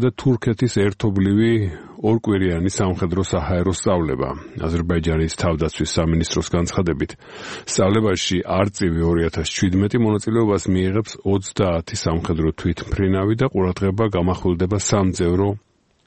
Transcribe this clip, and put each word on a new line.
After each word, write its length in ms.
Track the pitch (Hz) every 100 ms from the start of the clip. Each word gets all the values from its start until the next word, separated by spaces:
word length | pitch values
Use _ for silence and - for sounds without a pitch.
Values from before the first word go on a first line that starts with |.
და 60 | 123
თურქეთის 640 | - 139 120 - 110 123 110
ერთობლივი 760 | 101 - 110 98 95 104 117 113 95 80 - -
ორკვირიანი 640 | 107 113 110 98 92 85 92
სამხედრო-საჰაერო 1040 | - 95 85 90 87 92 95 80 90 90
სწავლება. 560 | 90 113 90 78 64 65 67 - -
აზერბაიჯანის 720 | 82 85 85 87 82 80 80
თავდაცვის 640 | - 87 80 78 - 80 -
სამინისტროს 520 | 82 82 80 - -
განცხადებით, 580 | 90 82 - 87 71 78 - - - - -
სწავლებაში 720 | - - 95 107 107 90 - 90
არწივი 560 | - 92 101 - 92 82
ორი 220 | 82 85
ათას 240 | 82 - 78
შვიდმეტი 500 | - 95 92 104 123
მონაწილეობას 600 | 110 104 110 113 110 95 -
მიიღებს 440 | 92 95 104 110 -
ოცდაათი 720 | 98 98 - - 95 82 - 107
სამხედრო 520 | 85 82 80 80 80
თვითმფრინავი 840 | - 90 87 - - 95 95 98 113
და 60 | 131
ყურადღება 560 | 101 92 90 98 98 110
გამახვილდება 640 | 92 90 87 95 87 92 101
სამძევრო, 720 | - 104 95 85 87 90 101 104 _ _ _ _